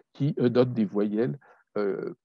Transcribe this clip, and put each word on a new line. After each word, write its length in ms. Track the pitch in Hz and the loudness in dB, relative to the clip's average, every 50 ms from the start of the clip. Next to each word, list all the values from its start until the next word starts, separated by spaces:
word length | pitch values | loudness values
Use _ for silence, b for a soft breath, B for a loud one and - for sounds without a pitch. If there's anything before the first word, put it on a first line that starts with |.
| B B | B B
qui, 220 | _ - 139 151 - - | _ -2 -2 -2 0 2
euh, 100 | 120 123 | 2 2
donnent 260 | 117 123 131 127 120 | 4 4 2 2 2
des 100 | 117 107 | 0 0
voyelles, 540 | 90 95 104 104 104 104 107 120 - 101 139 b b b b b b - | 0 0 -2 -2 0 0 0 -2 -2 -2 -8 b b b b b b -4
euh, 380 | 104 104 98 - - - - - _ | -2 -2 -2 -2 -4 -6 -8 -10 _